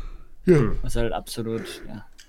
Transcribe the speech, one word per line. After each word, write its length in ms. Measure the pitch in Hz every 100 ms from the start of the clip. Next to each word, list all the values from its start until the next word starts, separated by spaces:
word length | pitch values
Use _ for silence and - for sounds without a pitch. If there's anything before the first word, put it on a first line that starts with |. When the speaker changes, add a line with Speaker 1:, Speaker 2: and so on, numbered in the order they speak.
| - - - - 185
Speaker 1:
Ja. 140 | 156
Speaker 2:
Hm. 180 | 110 -
Speaker 3:
Was 140 | 127 139
halt 180 | 113
absolut, 680 | - - - 113 113 - - 120
ja. 180 | 107 - -